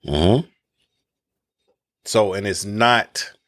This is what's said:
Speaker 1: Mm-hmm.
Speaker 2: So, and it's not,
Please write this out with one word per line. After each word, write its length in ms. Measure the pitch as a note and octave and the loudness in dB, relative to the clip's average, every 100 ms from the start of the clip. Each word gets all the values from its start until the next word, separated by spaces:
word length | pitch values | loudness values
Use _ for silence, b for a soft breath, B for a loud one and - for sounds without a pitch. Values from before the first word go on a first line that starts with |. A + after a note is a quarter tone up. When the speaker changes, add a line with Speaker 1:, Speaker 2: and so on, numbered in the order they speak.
| - | -4
Speaker 1:
Mm-hmm. 400 | C#2+ F2 C3 E3 _ _ _ _ _ _ _ _ _ _ _ _ _ _ _ | 2 4 2 -2 _ _ _ _ _ _ _ _ _ _ _ _ _ _ _
Speaker 2:
So, 300 | - A2+ G2+ | -2 0 0
and 120 | F#2+ G2+ | -2 -4
it's 180 | F#2 | -6
not, 680 | G2+ G#2 A#2+ A#2 - - - - | -6 0 2 2 0 -8 -12 -16